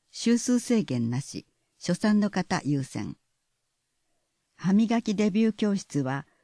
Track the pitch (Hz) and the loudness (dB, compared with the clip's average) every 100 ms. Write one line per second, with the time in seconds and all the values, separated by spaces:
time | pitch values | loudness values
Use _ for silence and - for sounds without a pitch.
0 | _ - 233 233 - 247 - 233 156 123 | _ -4 0 2 2 0 2 0 0 -2
1 | 117 123 - 139 - _ _ _ - 175 | -2 -4 -6 -12 -16 _ _ _ -4 0
2 | 220 208 202 196 175 - 135 143 131 - | 2 2 2 -2 -4 -4 -2 -2 -2 -8
3 | 90 - _ _ _ _ _ _ _ _ | -8 -12 _ _ _ _ _ _ _ _
4 | _ _ _ _ _ - 175 202 220 233 | _ _ _ _ _ -6 2 4 4 0
5 | 220 202 214 190 226 - 208 202 - 143 | 0 0 2 2 2 2 -2 -2 -4 -4
6 | 131 139 - _ | -2 -4 -8 _